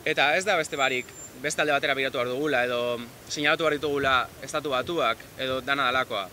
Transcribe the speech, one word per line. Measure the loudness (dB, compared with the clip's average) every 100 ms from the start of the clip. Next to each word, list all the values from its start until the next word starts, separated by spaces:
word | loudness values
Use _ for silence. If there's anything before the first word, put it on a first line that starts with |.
Eta | 0 2 4 4
ez |
da | 2 0
beste | 0 0
barik, | 0 0 -4 -16 -18 -8
beste | -6 0
alde | 2
batera | 2 2
begiratu | 0 0 0
behar | -2
dugula, | 0 0 2
edo | 2 0 -2 -4 -8 -16 -10
seinalatu | 0 2 4
behar | 2 2
ditugula | 0 0 4 2 2 -8
Estatu | -6 -6 -2
Batuak, | -2 0 0 0 0 -8 -8
edo | -4 -4
dana | 0 2 2
dalakoa. | 2 0 -4 -6